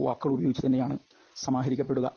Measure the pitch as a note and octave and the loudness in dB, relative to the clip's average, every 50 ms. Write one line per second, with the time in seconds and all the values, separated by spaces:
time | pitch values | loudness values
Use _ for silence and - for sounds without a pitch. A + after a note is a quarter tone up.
0 | C#3 C3+ A#2+ - - D3 C3+ - E3+ C#3 B2 - - C3+ C3 B2+ B2+ C3+ C#3 - | -2 -2 -2 -2 0 0 0 2 2 0 0 0 2 2 2 2 2 0 -4 -6
1 | - _ - - - - _ - - - C3 B2+ B2 C#3 B2+ B2 C3+ B2 C#3 C3 | -8 _ -20 -20 -20 -20 _ -10 -4 -2 0 0 0 0 0 -2 0 0 0 0
2 | B2 B2+ - | 0 -2 -4